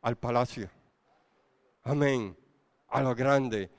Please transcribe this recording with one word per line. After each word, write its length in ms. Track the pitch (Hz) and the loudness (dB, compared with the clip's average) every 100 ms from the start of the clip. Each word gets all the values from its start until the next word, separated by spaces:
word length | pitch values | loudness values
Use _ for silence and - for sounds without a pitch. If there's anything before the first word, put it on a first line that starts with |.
al 140 | 120 120 | -6 -4
palacio. 540 | 123 120 123 - 95 _ _ _ _ _ _ _ _ _ _ _ | 0 0 0 -4 -12 _ _ _ _ _ _ _ _ _ _ _
Amén. 540 | 120 143 143 131 101 - _ _ _ _ - | -4 0 2 2 -2 -10 _ _ _ _ -6
A 140 | 131 | -2
lo 140 | 131 120 | 0 0
grande. 520 | 131 139 131 107 92 | 2 2 2 -2 -6